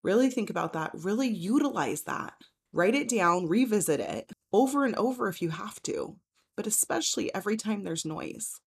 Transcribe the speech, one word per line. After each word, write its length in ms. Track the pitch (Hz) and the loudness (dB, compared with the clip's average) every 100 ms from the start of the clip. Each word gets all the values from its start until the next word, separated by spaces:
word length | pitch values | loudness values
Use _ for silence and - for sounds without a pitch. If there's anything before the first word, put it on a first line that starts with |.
Really 260 | 151 208 262 | 4 4 4
think 220 | 254 208 | 2 -2
about 220 | - 165 | -2 -4
that. 180 | 165 156 | -2 -6
Really 360 | 165 170 220 262 | -4 -4 0 0
utilize 720 | 202 170 269 285 - 139 - | -2 2 2 2 0 -2 -2
that. 320 | - - - - - _ _ | -4 -6 -8 -12 -20 _ _
Write 200 | 165 185 | 0 2
it 160 | 269 277 | 2 0
down, 380 | 240 175 175 175 | 2 4 2 2
revisit 520 | 196 254 208 165 143 | 2 4 2 2 0
it 320 | 101 - - - _ | 0 -6 -8 -18 _
over 340 | 196 262 285 269 | 4 4 4 2
and 100 | 220 | 2
over 320 | 233 254 220 | 0 0 -4
if 140 | 170 | -2
you 80 | 170 | -4
have 320 | 160 202 - | -4 -10 -10
to, 340 | - - - - _ _ _ - | -6 -4 -6 -10 _ _ _ -8
but 120 | 214 | -2
especially 680 | - - - 311 - - | 0 0 0 0 -2 -2
every 240 | 196 196 220 | -4 -2 -2
time 260 | 220 208 | -2 -4
there's 220 | 185 165 160 | -4 -6 -4
noise. 540 | 156 - - - - | -6 -8 -8 -10 -10